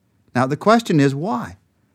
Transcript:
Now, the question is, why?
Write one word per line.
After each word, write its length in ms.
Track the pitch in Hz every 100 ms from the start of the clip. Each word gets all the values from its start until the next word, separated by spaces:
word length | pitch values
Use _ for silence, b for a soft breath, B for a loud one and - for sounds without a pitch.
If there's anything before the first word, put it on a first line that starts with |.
| _ _ _
Now, 140 | 120 131
the 100 | 151
question 440 | 202 233 233 156
is, 120 | 139
why? 440 | 139 180 240 180 90 _ _ _